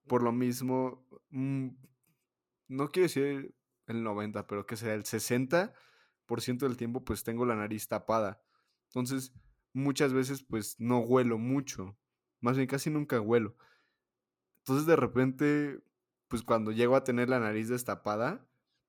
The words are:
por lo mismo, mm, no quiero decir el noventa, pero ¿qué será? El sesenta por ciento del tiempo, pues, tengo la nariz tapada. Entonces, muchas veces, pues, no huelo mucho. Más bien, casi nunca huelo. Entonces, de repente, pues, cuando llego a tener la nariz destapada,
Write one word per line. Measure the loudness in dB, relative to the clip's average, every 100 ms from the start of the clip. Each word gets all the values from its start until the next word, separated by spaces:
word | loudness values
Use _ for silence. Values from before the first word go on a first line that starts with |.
| -2
por | 2
lo | 2
mismo, | 2 0 0 0 0 -2 -6 _ -20 _
mm, | -6 -4 -2 -4 -10 -20 _ _ _ _ _ _ _ -10
no | -4 -2
quiero | 2 2
decir | 2 0 -2 -8 -16 _ _ -8
el | -4
noventa, | -2 -2 -4 -6 -6
pero | -6 -6
¿qué | -6
será? | -4
El | -4 -4
sesenta | -4 0 0 2 0 0 -6 _ _ _ _ -6
por | -4
ciento | -2 -2 -2
del | -2
tiempo, | -4 -6 -4
pues, | -6
tengo | -4 -2 0
la | 0
nariz | -2 -6 -4
tapada. | -4 0 0 0 -4 _ _ _ _ _
Entonces, | -6 -4 -4 -6 -14 -20 _ _
muchas | -4 -2 2 2
veces, | 2 0 -4
pues, | -6 -6 -6 -4
no | 0 2
huelo | 4 4 4 0
mucho. | 0 -2 -2 -10 -12 -16 _ _ _ _
Más | 0 0
bien, | 0
casi | -2 -2
nunca | -2 0 0
huelo. | 4 4 2 -4 _ _ _ _ _ _ _ _ _ _
Entonces, | -2 0 4
de | 4
repente, | 4 2 2 2 2 2 -2 -6 -16 _ _ _ _
pues, | -6
cuando | 0 2 2
llego | 2 4 4
a |
tener | 4 2 2
la | 2
nariz | 0 -2 -2
destapada, | -4 -4 -4 -4 -2 -2 -4 -12 _ _ _